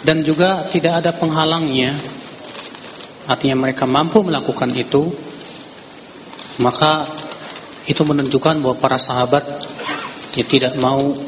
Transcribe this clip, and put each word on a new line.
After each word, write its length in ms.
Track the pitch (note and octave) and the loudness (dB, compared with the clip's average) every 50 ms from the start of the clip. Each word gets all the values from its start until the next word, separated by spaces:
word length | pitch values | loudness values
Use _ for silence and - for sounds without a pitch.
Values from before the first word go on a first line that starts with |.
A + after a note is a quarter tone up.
| - | 2
dan 200 | D#3 D#3+ D#3+ D#3 | 2 2 2 2
juga 400 | D3+ D#3 D3+ F3+ F#3 F#3+ F3+ D3+ - | 2 2 4 4 4 4 0 -2 0
tidak 320 | - F3+ D#3 E3 E3+ E3+ E3 | -2 2 2 2 2 4 2
ada 80 | E3+ | 0
penghalangnya, 800 | E3 - E3+ E3 D#3 D#3+ D#3 D#3+ D#3+ E3 D#3+ D3+ C3+ C3 B2+ B2+ C#3 D3+ - - - - - - - - - - - - - - - - - - - - - - - - - - | 0 2 0 0 2 2 2 2 2 2 0 0 2 2 2 0 0 -4 -6 -8 -12 -12 -14 -16 -16 -16 -14 -14 -14 -14 -14 -14 -14 -14 -16 -16 -14 -14 -14 -16 -16 -16 -2 -2
artinya 400 | C3 - - C#3 C3+ C3 C3 C3 | -2 0 2 2 2 2 2 0
mereka 160 | C3 - C#3 | 0 0 0
mampu 400 | B2+ C3 C#3 D#3 E3 - A3 G3+ | 2 4 2 2 6 4 4 4
melakukan 480 | F3+ D#3+ C#3 B2+ - B2 - C3+ B2+ B2 | 4 0 0 0 -2 -2 0 0 0 0
itu, 360 | B2+ A#2+ - - C#3 D3+ E3+ F3 - - - - - - - - - - - - - - - - - - - - - - - - - - - - - A#2+ | -2 -2 2 2 2 2 2 -2 -8 -10 -14 -14 -14 -16 -14 -14 -16 -16 -16 -18 -18 -18 -18 -20 -20 -20 -18 -18 -18 -18 -18 -16 -16 -14 -14 -2 2 2
maka 400 | A#2+ B2 - D#3 D3+ D#3 D#3 D3 - - - - - - - - - - - - - - - - | 2 4 4 4 4 4 4 0 -4 -8 -10 -10 -12 -12 -12 -12 -12 -12 -14 -14 -14 -16 -14 -4
itu 160 | - D3 - | -2 2 2
menunjukkan 600 | D#3 D3+ D3 C#3+ C3+ C3 C3+ C3+ - D#3+ D#3+ D#3 | 4 4 4 2 2 2 2 4 4 4 2 4
bahwa 140 | C#3 C3 B2 - | 2 0 0 2
para 200 | - C3+ C3 C3 | 2 2 2 2
sahabat, 460 | - - C3 B2 B2+ B2 C#3 C#3+ - - C#3+ C#3+ - - - - - - - - - - - - - - - B2+ | 0 0 2 0 2 4 4 2 2 0 -8 -8 -8 -10 -10 -10 -8 -8 -6 -6 -8 -10 -12 -12 -10 -6 -2 -2
ya, 80 | A#2 | 0
tidak 280 | - - C3+ B2+ B2+ B2+ C#3 | 2 2 2 2 2 0 2
mau 340 | B2+ B2+ C3+ C#3 C#3 C#3+ C#3 - - | 2 2 2 2 2 0 0 -2 -6